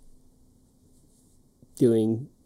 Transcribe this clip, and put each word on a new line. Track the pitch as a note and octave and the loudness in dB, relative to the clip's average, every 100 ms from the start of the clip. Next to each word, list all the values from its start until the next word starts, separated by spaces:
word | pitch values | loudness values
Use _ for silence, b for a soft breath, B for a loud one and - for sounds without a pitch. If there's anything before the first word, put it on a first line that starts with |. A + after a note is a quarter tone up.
| - - - - - _ _ _ _ _ _ _ _ _ _ _ - - | -20 -20 -20 -20 -20 _ _ _ _ _ _ _ _ _ _ _ -12 0
doing | B2 A2+ A2 A2+ C#3+ _ | 2 2 0 -4 -8 _